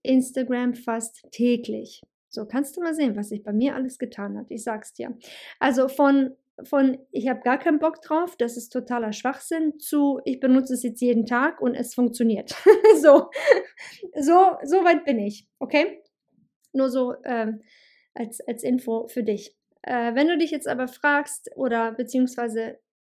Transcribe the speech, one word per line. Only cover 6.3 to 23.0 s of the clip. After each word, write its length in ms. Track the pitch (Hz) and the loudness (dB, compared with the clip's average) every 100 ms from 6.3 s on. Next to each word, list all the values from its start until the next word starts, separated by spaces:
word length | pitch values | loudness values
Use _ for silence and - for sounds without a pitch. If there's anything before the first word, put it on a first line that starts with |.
| - _ - | -6 _ -20
von 340 | - 285 269 262 - | -4 2 2 0 -8
ich 160 | - 254 | -6 -4
hab 160 | 247 | -2
gar 140 | 247 262 | -2 0
keinen 200 | 339 302 | 0 0
Bock 240 | 320 320 | 0 -4
drauf, 340 | - 311 349 - | -4 -2 -2 -4
das 200 | 233 240 | -6 -6
ist 140 | - | -10
totaler 420 | 254 - 240 214 | -8 -6 -6 -4
Schwachsinn, 680 | 214 254 269 - 330 311 302 | -4 -6 -6 -6 -2 -2 -4
zu 400 | - 294 285 262 | -2 0 2 0
ich 160 | - 254 | -4 -2
benutze 340 | 262 262 262 | 4 4 2
es 80 | 247 | -4
jetzt 180 | 240 226 | -6 -2
jeden 240 | 247 233 | 0 0
Tag 360 | 220 247 302 - | 0 0 -2 -2
und 140 | 254 | -4
es 200 | - 247 | -4 -6
funktioniert. 600 | - 247 240 226 208 - - | -2 -2 0 0 0 -6 2
<laughs> 40 | 392 - 440 320 | 6 8 8 8
So, 300 | 302 277 - - 587 - - - - - 370 | 8 8 6 -2 4 4 2 -16 -20 -18 -14
so, 420 | 302 277 349 381 - | -4 4 6 6 4
so 200 | 277 370 | 0 2
weit 200 | 349 339 | 4 2
bin 140 | 294 233 | 2 -2
ich, 300 | 202 - _ - | -2 -8 _ -14
okay? 440 | 262 294 381 - _ _ _ _ _ _ _ | -2 0 0 -4 _ _ _ _ _ _ _
Nur 180 | 269 269 | -2 -2
so, 240 | 262 247 - | 0 -4 -6
ähm, 380 | - 233 220 214 _ _ _ _ _ | -6 -6 -6 -8 _ _ _ _ _
als, 260 | - 226 - - | -12 -12 -10 -10
als 160 | 233 | -6
Info 460 | 254 254 240 226 226 | -2 -2 -2 -6 -6
für 160 | 254 | -6
dich. 320 | 214 202 - _ _ _ | -4 -4 -8 _ _ _
Äh, 320 | - 247 233 | -8 -4 -2
wenn 140 | 240 311 | 0 0
du 100 | 320 | 0
dich 120 | 320 | -2
jetzt 160 | 294 285 | -4 -6
aber 180 | 247 254 | -6 -6
fragst 640 | - 294 285 285 - - - | -4 0 0 -2 -12 -14 -6
oder 360 | 254 233 226 | -2 -2 -4
beziehungsweise 840 | 226 240 254 247 247 233 220 226 - _ _ | -6 -4 0 0 -2 -6 -6 -8 -12 _ _